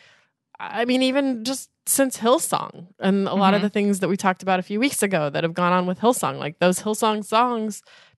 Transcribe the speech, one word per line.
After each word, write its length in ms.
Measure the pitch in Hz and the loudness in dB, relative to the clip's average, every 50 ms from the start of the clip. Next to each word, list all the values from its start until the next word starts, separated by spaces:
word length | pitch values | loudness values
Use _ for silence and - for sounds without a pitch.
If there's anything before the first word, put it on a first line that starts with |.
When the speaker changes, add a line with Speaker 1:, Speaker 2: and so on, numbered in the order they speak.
| _ _ _ _ _ _ _ _ _ _ - - | _ _ _ _ _ _ _ _ _ _ -18 -16
Speaker 1:
I 260 | - - - 220 240 | -14 -10 -6 -4 -2
mean, 180 | 247 254 254 262 | 0 2 2 2
even 420 | 262 262 285 277 269 254 226 220 | 2 2 0 0 0 -2 -4 -6
just 240 | 254 269 - - - _ _ _ | -6 -6 -8 -10 -14 _ _ _
since 300 | - - - 269 262 - - | -2 0 2 2 0 0 0
Hillsong 680 | 214 233 262 330 - - - - - - - - 170 185 _ - | 2 2 2 2 2 -2 -4 -4 -4 -8 -12 -16 -20 -20 _ -2
and 260 | - 190 196 196 196 - | 0 0 2 2 0 0
a 60 | 160 | 2
lot 180 | 202 196 190 196 | 4 4 4 4
of 40 | 202 | 4
Speaker 2:
Mm-hmm. 60 | 202 | 2
Speaker 1:
the 40 | 208 | 0
things 300 | - 208 202 202 202 185 | 0 0 0 0 0 0
that 80 | 190 160 | 0 -2
we 80 | 196 | -2
talked 260 | 190 - 190 185 - 185 | 0 0 0 0 0 0
about 180 | 190 185 185 | 0 0 0
a 20 | 180 | 0
few 160 | - 202 214 | -4 -2 0
weeks 220 | 262 285 - - 220 | 0 0 0 0 -2
ago 260 | 196 190 160 147 143 | 0 0 0 0 -2
that 140 | 139 151 165 | -2 -2 -2
have 120 | 165 170 | -2 -2
gone 180 | 180 180 175 180 | 0 0 2 2
on 140 | 180 180 | 2 2
with 120 | 180 185 - | 0 -2 0
Hillsong, 400 | 214 240 262 - - 135 135 139 | 0 0 2 2 -2 -4 -4 -6
like, 200 | 139 147 160 - | -8 -10 -2 2
those 200 | 170 180 185 - | 2 2 2 2
Hillsong 440 | - 214 220 - 233 214 214 214 196 | -2 -4 -2 0 0 0 0 -2 -4
songs, 580 | - 220 226 247 247 240 226 220 214 202 - - _ - - - _ _ | 0 0 2 2 2 0 -2 -4 -6 -8 -10 -16 _ -20 -20 -20 _ _